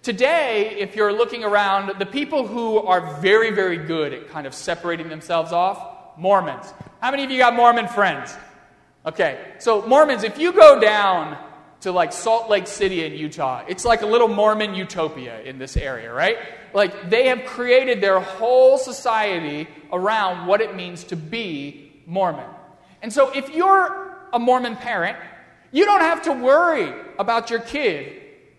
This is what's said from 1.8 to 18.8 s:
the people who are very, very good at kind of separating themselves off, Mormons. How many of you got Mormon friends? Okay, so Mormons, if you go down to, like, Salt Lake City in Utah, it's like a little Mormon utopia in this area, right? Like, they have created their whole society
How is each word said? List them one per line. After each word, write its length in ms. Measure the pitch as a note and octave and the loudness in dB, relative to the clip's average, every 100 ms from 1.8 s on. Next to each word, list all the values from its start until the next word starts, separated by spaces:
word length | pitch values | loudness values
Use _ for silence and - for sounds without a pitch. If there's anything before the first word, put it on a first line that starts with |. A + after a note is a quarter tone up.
| G3 F#3+ | -2 -8
the 80 | G3 | -6
people 400 | C4+ C#4+ D#4 A3+ | -6 -4 -4 -4
who 320 | A#3 A3+ A3 | -6 -2 -2
are 420 | F#3 F3+ E3 D3 | 2 0 0 -4
very, 300 | F3+ G#3+ A3+ | 2 4 2
very 280 | G3+ F#3+ E3 | 0 -2 -4
good 340 | D3+ D#3+ D3 | -6 -4 -4
at 160 | C3+ - | -8 -14
kind 180 | D#3+ C#3 | -14 -14
of 80 | |
separating 540 | - - A3 F3 E3+ E3 | -12 -8 -6 -6 -8 -8
themselves 440 | D#3 - E3+ D#3+ | -14 -4 -4 -2
off, 680 | F3 F3+ G3+ - - - - | 0 -2 -2 -12 -20 -20 -6
Mormons. 540 | F#3 G3 E3 B2+ - - - _ | 2 2 2 -10 -14 -20 -20 _
How 100 | A#3+ | -4
many 140 | C#4 | -2
of 60 | C4+ | -4
you 80 | C4 | 4
got 160 | B3 | 4
Mormon 340 | A#3+ A#3+ A#3+ G3+ | 6 6 4 0
friends? 480 | - G3 C#3+ - - - _ _ _ _ _ - | 0 0 0 -10 -18 -20 _ _ _ _ _ -12
Okay, 320 | - E3 C3 - - | -2 -2 -2 -16 -6
so 240 | - A3 A3+ | 0 0 4
Mormons, 360 | C#4 D4+ A#3+ | 6 6 4
if 140 | A3 C4 | -4 -2
you 140 | E4+ | 0
go 260 | F4+ D#4 C4+ | 10 10 10
down 600 | G#3+ G#3+ G3+ F3+ D#3 D3+ - - - _ | 6 4 2 0 -4 -12 -18 -20 -20 _
to, 120 | - | -4
like, 200 | F3+ E3 | 0 -2
Salt 380 | - A3+ A3+ A3+ | -2 0 0 0
Lake 160 | G3+ F#3 | -4 -4
City 380 | - G3 F#3 | -4 -2 -2
in 80 | D#3+ | -6
Utah, 480 | D3+ D3+ D3 C#3 B2 B2 | -8 -10 -6 -6 -6 -10
it's 180 | F#3 | -6
like 180 | A#3 A3+ | 0 0
a 40 | G#3+ | 2
little 220 | A#3 A#3 | 2 2
Mormon 460 | G3+ G#3+ G#3+ G#3 | 4 2 2 -2
utopia 680 | F#3 F#3 F3+ D#3+ D3 B2 A2+ | -6 -8 -6 -6 -6 -14 -14
in 180 | A#2 C3 | -14 -14
this 180 | C3 - | -6 -6
area, 360 | C#3+ B2 A2+ | -6 -8 -10
right? 240 | A#2+ F3 A3+ - - - | -2 -2 -2 -8 -18 -6
Like, 360 | G3 G3+ - F3 | 0 0 -2 -2
they 200 | A3 C4 | 2 2
have 160 | B3+ - | 0 -6
created 540 | - B3 B3 C4 A#3 | -8 2 4 4 0
their 200 | G3 F#3+ | 2 2
whole 580 | F#3 - A3+ B3+ C4 | 0 -4 2 6 6
society 880 | C4+ | 6